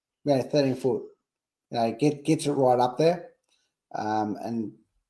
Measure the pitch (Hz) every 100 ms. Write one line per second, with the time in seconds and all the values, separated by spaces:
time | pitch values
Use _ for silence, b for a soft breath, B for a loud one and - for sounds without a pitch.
0 | _ _ 143 135 156 151 135 123 131 104
1 | - _ _ _ _ _ - 123 113 -
2 | 147 147 - 156 143 139 127 123 123 -
3 | 165 175 - _ _ _ _ _ _ -
4 | 107 110 107 98 107 117 104 - _ _